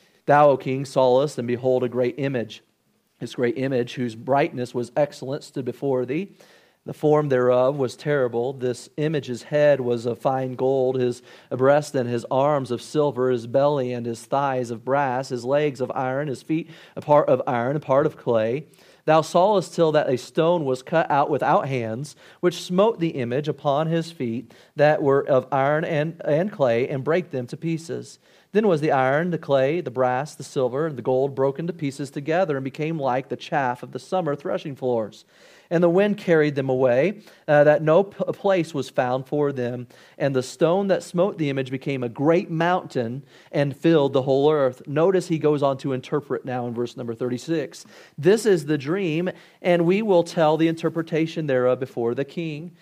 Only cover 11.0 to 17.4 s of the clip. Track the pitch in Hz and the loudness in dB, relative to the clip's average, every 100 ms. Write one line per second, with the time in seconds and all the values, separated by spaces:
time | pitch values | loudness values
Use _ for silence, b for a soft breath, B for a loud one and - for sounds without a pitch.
11 | 123 123 B B B 127 131 143 143 139 | -2 -2 B B B 0 4 4 2 -4
12 | 120 120 - 135 143 147 127 117 - 151 | -2 -4 -2 0 2 0 -2 -6 -4 0
13 | 147 123 127 127 117 135 143 147 123 123 | 0 0 0 0 0 2 2 2 -2 -4
14 | 120 113 - 139 139 131 120 117 120 135 | -6 -8 -4 -2 0 -2 -4 -8 -2 0
15 | 143 127 135 127 120 143 151 123 123 - | 0 -2 -4 -8 -2 0 0 -2 -6 -4
16 | 127 131 151 120 - 160 - B B - | -4 -4 -6 -8 -4 -6 -6 B B -14
17 | - 147 - 127 | 4 4 6 2